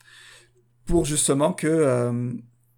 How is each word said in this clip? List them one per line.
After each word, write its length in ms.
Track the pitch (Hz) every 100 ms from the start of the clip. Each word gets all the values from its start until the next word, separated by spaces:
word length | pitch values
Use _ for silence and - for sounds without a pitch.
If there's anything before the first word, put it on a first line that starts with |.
| _ - - - _ _ _ _
pour 200 | - 170
justement 480 | 147 147 - 143 160
que, 140 | 185 156
euh, 680 | 160 143 123 120 120 120 - - _ _